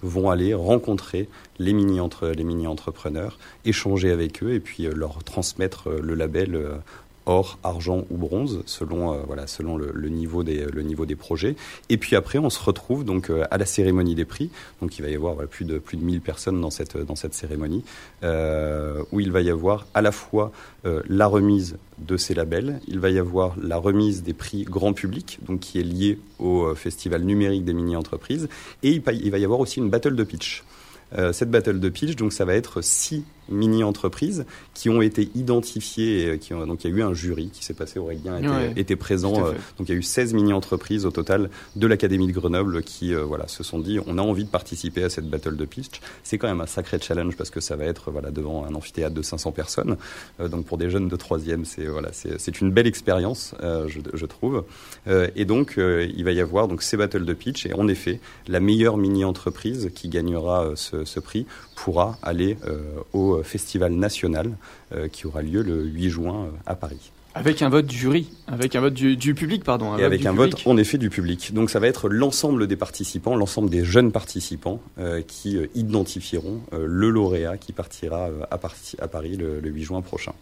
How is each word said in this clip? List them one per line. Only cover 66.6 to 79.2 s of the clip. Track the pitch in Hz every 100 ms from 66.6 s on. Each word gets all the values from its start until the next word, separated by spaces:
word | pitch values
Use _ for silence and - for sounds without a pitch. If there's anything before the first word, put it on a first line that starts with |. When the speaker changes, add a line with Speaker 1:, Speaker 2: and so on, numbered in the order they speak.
| -
Speaker 1:
à |
Paris. | 90 78 73 - - - -
Speaker 2:
Avec | 147 151
un | 147
vote | 143 143
du | 123
jury, | 127 156 160 - -
avec | 123 131 120
un |
vote | 135 131
du, | 135 131
du | 131 143
public, | 156 208
pardon. | - 123 107
Un | 104
Speaker 1:
Et |
Speaker 2:
vote | 95
Speaker 1:
avec | 95
Speaker 2:
du | 92
Speaker 1:
un |
Speaker 2:
public. | 95 131
Speaker 1:
vote, | 135 -
en | 120
effet, | 104 147
du | 110
public. | 92 87 87 -
Donc | 107 110
ça | 113
va | 113
être | 127 104
l'ensemble | 107 139 135 151 135 104
des | 98
participants, | 98 - - 90 110 123
l'ensemble | 98 - 104
des | 87 85
jeunes | 104 123
participants, | 107 - - - 76 87 107 - -
euh, | 90 82
qui, | 78 - 101 98
euh, | 78 120
identifieront, | 110 107 92 92 87 85 78 113 120
euh, | 82 78
le | 87 110
lauréat | 110 98 90 82 95
qui | -
partira, | 90 87 - 82 82 90
euh, | 76 78
à | 87
parti-, | - - - -
à | 78
Paris | 80